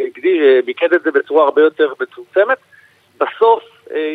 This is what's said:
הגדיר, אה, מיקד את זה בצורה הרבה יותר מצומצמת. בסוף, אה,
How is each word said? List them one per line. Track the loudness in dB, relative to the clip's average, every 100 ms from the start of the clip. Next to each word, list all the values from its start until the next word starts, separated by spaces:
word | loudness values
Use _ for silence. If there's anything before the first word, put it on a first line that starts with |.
| -6
הגדיר, | -4 -2 2
אה, | 4 2 0
מיקד | -4 0
את | 0
זה | 0
בצורה | -4 -2 0
הרבה | 2 2
יותר | 0 0 -4 -4
מצומצמת. | -12 -12 -6 -2 -2 -2 _ _ _ _ _ _
בסוף, | -10 0 0 0 -4 _ -12
אה, | -8 -8